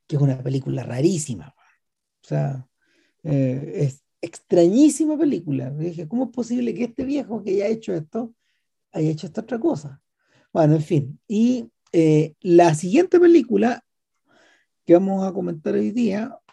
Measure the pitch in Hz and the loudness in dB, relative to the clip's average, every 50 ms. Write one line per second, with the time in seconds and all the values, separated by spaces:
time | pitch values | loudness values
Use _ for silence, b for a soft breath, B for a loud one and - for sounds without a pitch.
0 | _ - 156 139 143 139 127 131 123 135 135 135 131 139 135 131 117 - 117 127 | _ -6 -2 0 2 2 0 -2 -4 -4 -4 -4 -4 -6 -6 -8 -8 -8 -2 0
1 | 143 180 196 156 - - 117 90 - - - _ _ _ _ _ _ _ _ _ | 0 0 0 -2 -4 -8 -10 -10 -12 -18 -20 _ _ _ _ _ _ _ _ _
2 | _ _ _ _ _ - 151 147 147 143 139 131 127 _ _ _ _ _ _ _ | _ _ _ _ _ -6 -4 -4 -4 -4 -6 -10 -12 _ _ _ _ _ _ _
3 | _ _ _ _ - 160 147 139 135 127 127 135 143 - 226 196 151 135 131 - | _ _ _ _ -6 -2 -2 0 0 -2 -2 -6 -8 -8 -6 -4 -4 -4 -6 -10
4 | _ _ _ _ - - - - _ - 190 175 170 175 202 254 302 302 - - | _ _ _ _ -14 -14 -14 -16 _ 0 4 4 4 4 6 6 4 4 4 2
5 | 320 302 302 277 339 294 240 170 - 151 139 135 131 131 143 151 156 175 165 165 | -2 -2 -2 0 0 -2 -2 -4 -4 -6 -6 -6 -6 -6 -8 -8 -8 -8 -8 -10
6 | 165 156 233 240 262 - - 254 233 226 240 247 240 226 175 180 240 233 - - | -10 -6 -6 -6 -6 -6 -6 -8 -8 -6 -4 -4 -4 -4 -4 -4 -6 -6 -6 -8
7 | 254 262 285 294 240 190 226 214 196 208 185 202 202 220 226 220 - - 185 165 | -6 -4 -4 -6 -6 -6 -8 -8 -6 -4 -2 -2 -2 -2 -4 -4 -6 -6 -6 -6
8 | 151 - - 226 254 226 - _ _ _ _ _ _ _ _ _ _ _ - 190 | -8 -8 -8 -8 -8 -10 -12 _ _ _ _ _ _ _ _ _ _ _ -6 -4
9 | 156 156 160 151 - 165 - 220 220 - 254 226 226 339 285 151 - - - - | -2 -2 -4 -4 -8 -10 -10 -12 -10 -8 -6 -4 -2 -2 -4 -4 -8 -14 -18 -20
10 | _ _ _ _ _ _ _ _ _ _ - 180 160 151 156 160 156 - 170 147 | _ _ _ _ _ _ _ _ _ _ 0 2 2 4 2 2 0 0 -2 -2
11 | 139 127 151 - _ - 202 208 226 247 254 240 233 - _ _ _ _ - 170 | -2 -4 -8 -14 _ -4 -2 0 2 2 0 -2 -6 -12 _ _ _ _ 2 2
12 | 160 156 156 151 151 151 - _ - 180 170 170 170 170 156 156 - 175 196 311 | 4 6 4 4 2 0 -4 _ 0 4 6 6 8 6 4 0 0 0 2 2
13 | 359 370 - 349 349 339 339 320 226 - 214 196 220 240 233 - - _ _ _ | 4 4 4 6 6 6 6 6 4 2 0 0 0 0 -2 -4 -10 _ _ _
14 | _ _ _ _ b b b b b b b b b b _ _ _ - 170 175 | _ _ _ _ b b b b b b b b b b _ _ _ 4 4 4
15 | 190 196 196 190 190 190 175 185 180 175 170 156 151 208 202 202 214 214 202 247 | 4 2 -2 -2 -4 -4 -4 -6 -6 -6 -8 -6 -6 -4 -2 -2 -2 -4 -2 -2
16 | 240 202 185 208 226 277 - - _ _ | -2 -2 -2 -4 -6 -8 -12 -16 _ _